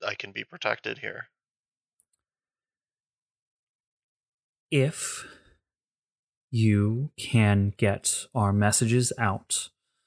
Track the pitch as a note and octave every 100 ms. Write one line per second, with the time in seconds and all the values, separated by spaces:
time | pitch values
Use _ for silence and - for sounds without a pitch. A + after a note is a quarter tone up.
0 | A2 G2+ G2+ G#2 - F3 G#2+ A2 - A2
1 | G#2 A#2 A#2 _ _ _ _ _ _ _
2 | _ _ _ _ _ _ _ _ _ _
3 | _ _ _ _ _ _ _ _ _ _
4 | _ _ _ _ _ _ _ C#3+ C3+ -
5 | - - - - _ _ _ _ _ _
6 | _ _ _ _ _ A#2 A2 G#2 G#2 A2+
7 | C#3+ - - A#2 G#2 G2+ G2+ - G#2 G2
8 | - - - B2+ G2+ G2+ G#2 - A#2 B2
9 | B2 - A2 F#2+ - - - _ _ _